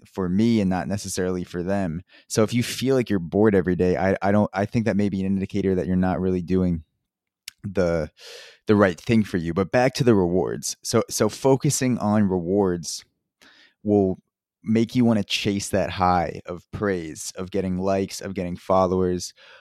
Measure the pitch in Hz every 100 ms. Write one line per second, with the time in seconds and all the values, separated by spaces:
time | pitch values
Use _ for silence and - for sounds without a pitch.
0 | - - 90 95 117 113 92 90 69 98
1 | 95 95 92 90 87 90 87 101 90 82
2 | - - _ 117 107 120 113 - 127 131
3 | 113 98 82 98 110 98 87 90 90 87
4 | 95 98 101 104 104 95 101 127 110 98
5 | 101 95 95 95 95 101 95 92 82 92
6 | 92 87 92 92 85 92 90 82 - _
7 | _ _ _ _ - - 104 95 87 85
8 | 76 - - - - - - 104 98 80
9 | - 113 101 92 82 82 92 123 127 -
10 | 127 101 87 90 57 58 - - - 113
11 | - - 107 - 135 135 147 - 127 120
12 | 104 107 98 92 85 101 95 87 78 -
13 | - _ _ _ - _ _ _ 107 104
14 | 95 90 _ _ _ _ 90 113 110 127
15 | 117 107 95 - 107 101 - 98 90 90
16 | 90 90 80 - - 87 - - 104 90
17 | 80 - - - 90 98 92 90 95 98
18 | 95 - 101 92 90 92 - 95 92 92
19 | 92 90 - - - -